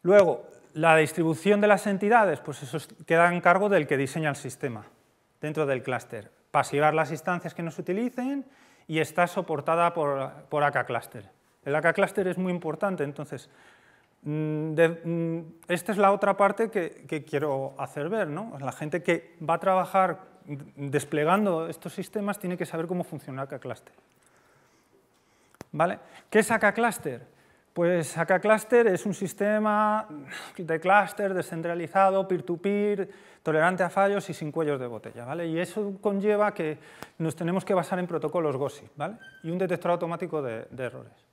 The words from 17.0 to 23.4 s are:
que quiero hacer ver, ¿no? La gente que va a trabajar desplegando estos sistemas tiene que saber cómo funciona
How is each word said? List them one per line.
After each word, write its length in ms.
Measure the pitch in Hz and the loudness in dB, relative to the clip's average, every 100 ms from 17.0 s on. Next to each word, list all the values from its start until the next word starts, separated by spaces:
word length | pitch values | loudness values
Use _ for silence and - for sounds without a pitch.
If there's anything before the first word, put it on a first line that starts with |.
| - | -8
que 160 | 160 | -8
quiero 500 | 135 143 151 135 135 - | -4 -4 -2 -4 -6 -8
hacer 300 | 135 147 151 | -10 -6 -6
ver, 200 | 220 170 | -4 -4
¿no? 280 | 151 226 139 | -6 -10 -8
La 120 | 135 | -10
gente 300 | - 151 175 | -8 -6 -4
que 340 | 175 170 - - | 0 -2 -2 -10
va 140 | 156 | -2
a 60 | 165 | 0
trabajar 760 | 190 185 180 190 185 160 - - - 143 - - | 2 2 2 2 2 0 -12 -20 -14 -12 -12 -10
desplegando 880 | 139 143 147 156 151 196 208 165 165 | -2 -2 0 0 4 4 2 0 -4
estos 240 | 160 175 | -10 -12
sistemas 440 | - 180 214 202 196 | -12 -8 -6 -6 -6
tiene 180 | 180 180 | -6 -6
que 100 | 165 | -6
saber 200 | 165 165 | -6 -4
cómo 160 | 180 | -6
funciona 400 | 170 147 - 131 | -6 -10 -10 -10